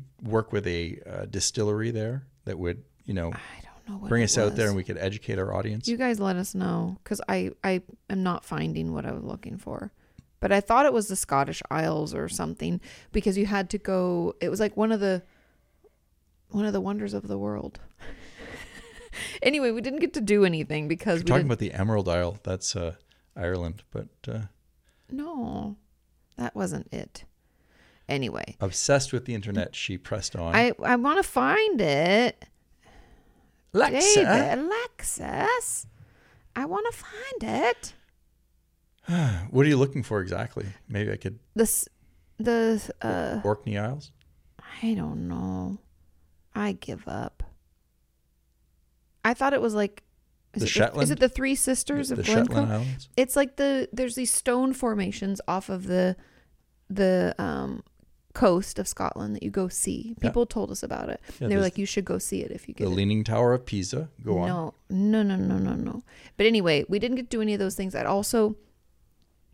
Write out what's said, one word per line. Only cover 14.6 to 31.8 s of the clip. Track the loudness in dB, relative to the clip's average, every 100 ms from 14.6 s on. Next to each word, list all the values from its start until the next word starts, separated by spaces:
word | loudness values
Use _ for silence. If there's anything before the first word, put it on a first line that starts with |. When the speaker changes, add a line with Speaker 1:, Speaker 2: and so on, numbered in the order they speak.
Speaker 2:
like | 0 2
one | 2
of | 2
the, | 2 0 -4 _ _ _ _ _ _ _ _ _ _ _ _
one | -2 0
of |
the | 0
wonders | -2 -4 -4
of | -6 -6
the | -6
world. | -4 -6 -8 -14 -20 -16
<laughs> | -14 -14 -16 -18 -16 -14 -16 -18 -20 -20 -16 -12 -10 0
Anyway, | 2 4 2
we | 0
didn't | -4 -2
get | -2
to | 0
do | 4 6 6
anything | 4 -2 -4 -2
because | -2 0 0
Speaker 1:
You're |
Speaker 2:
we | 4
Speaker 1:
talking | 4
Speaker 2:
didn't | 4
Speaker 1:
about | 0
the | -2
Emerald | 0 2 2 2
Isle. | 2 0 -4
That's, | -6 -4 -4 -4
uh, | -4 -6 _ _ _ -6
Ireland, | -2 -2 -2 -6 -10
but, | -10 -10 _ -8
uh, | -6 -8 -12 _ _ _ _ _
Speaker 2:
No, | -8 -8 -6 -6 -6 -8 -10 _ _ _ _ _ -10
that | -8 -4
wasn't | -4 -4 -8
it. | -10 -12 -16 -20 _ _ _ _ _ _ _ -6
Anyway. | -4 -4 -6 -10 -4
Speaker 1:
Obsessed | -4 -2 2 2 2
with | -4 -4
the |
internet, | -6 -2 -2 -2 -4
she | -6 -8
pressed | -6 -6 -6 -4
on. | 0 4
Speaker 2:
I, | 2 2
I | 0 2
wanna | 2 2
find | 2 0 2 4 2 2